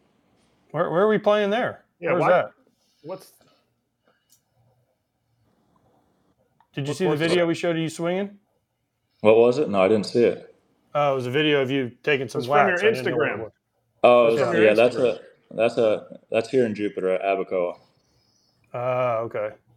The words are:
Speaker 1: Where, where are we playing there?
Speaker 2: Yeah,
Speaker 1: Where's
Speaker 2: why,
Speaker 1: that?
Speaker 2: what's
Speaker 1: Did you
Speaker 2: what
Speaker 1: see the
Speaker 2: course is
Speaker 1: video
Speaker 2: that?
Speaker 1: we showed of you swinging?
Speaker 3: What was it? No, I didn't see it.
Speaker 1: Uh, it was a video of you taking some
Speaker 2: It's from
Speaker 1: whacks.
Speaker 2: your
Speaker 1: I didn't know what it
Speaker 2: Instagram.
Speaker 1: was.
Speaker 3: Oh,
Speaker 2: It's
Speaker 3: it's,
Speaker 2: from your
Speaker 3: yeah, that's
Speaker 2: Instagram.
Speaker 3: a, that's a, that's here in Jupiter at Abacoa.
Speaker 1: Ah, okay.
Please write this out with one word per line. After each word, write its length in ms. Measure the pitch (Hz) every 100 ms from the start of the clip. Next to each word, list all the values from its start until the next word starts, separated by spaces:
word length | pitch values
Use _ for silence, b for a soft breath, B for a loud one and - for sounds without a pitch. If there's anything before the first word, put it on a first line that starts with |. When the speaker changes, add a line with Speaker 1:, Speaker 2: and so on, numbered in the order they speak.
| _ _ _ _ _ _ _
Speaker 1:
Where, 180 | 151 175
where 120 | 160
are 40 | 214
we 100 | 208
playing 320 | 208 208 202
there? 340 | 220 160 101 _ -
Speaker 2:
Yeah, 120 | 170
Speaker 1:
Where's 100 | 175
Speaker 2:
why, 80 | 165
Speaker 1:
that? 220 | 180 110 _ _ _ _ _
Speaker 2:
what's 280 | 147 185 - _ _ _ _ _ _ _ _ _ _ _ _ _ _ _ _ _ _ _ _ _ _ _ _ _ _ _ _ _ _ _ _ _ _
Speaker 1:
Did 140 | - 139
you 40 |
Speaker 2:
what 60 | 143
Speaker 1:
see 80 | 185
the 40 |
Speaker 2:
course 120 | 151
is 60 | 165
Speaker 1:
video 100 | 175
Speaker 2:
that? 40 | 170
Speaker 1:
we 80 | 165
showed 200 | 175 165
of 60 |
you 80 | 160
swinging? 480 | - 170 185 202 - _ _ _ _ _ _ _ -
Speaker 3:
What 160 | 107 113
was 200 | 120 131
it? 120 | 147
No, 120 | 101
I 60 | 95
didn't 180 | 107 92
see 180 | 120
it. 320 | 110 - - _ _ _ _ 147
Speaker 1:
Uh, 140 | 147
it 40 | 135
was 100 | 123
a 40 |
video 300 | 135 151 143
of 100 | 127
you 200 | 139 120 -
taking 240 | - 139 123
some 120 | 147
Speaker 2:
It's 80 | 123
from 40 |
Speaker 1:
whacks. 300 | 147 139 175
Speaker 2:
your 100 | 208
Speaker 1:
I 20 | 226
didn't 120 | 202
know 80 | 160
what 140 | 135
it 60 | 107
Speaker 2:
Instagram. 60 |
Speaker 1:
was. 80 | 107 _ _ _ _ -
Speaker 3:
Oh, 240 | 117 123 117
Speaker 2:
It's 80 | 117
Speaker 3:
it's, 80 |
Speaker 2:
from 100 | 123 -
your 100 | -
Speaker 3:
yeah, 80 |
that's 220 | 107 120 113
Speaker 2:
Instagram. 200 | 120 -
Speaker 3:
a, 40 | - _ - -
that's 220 | 117 127
a, 420 | 110 98 - - -
that's 180 | 110 -
here 160 | 131 117
in 100 | 101
Jupiter 340 | 104 95 92
at 120 | 92
Abacoa. 520 | 98 95 92 95 87 87 _ _ _ _ _ _ _ _ _
Speaker 1:
Ah, 440 | 123 127 127 127 113
okay. 300 | 113 113 107 - _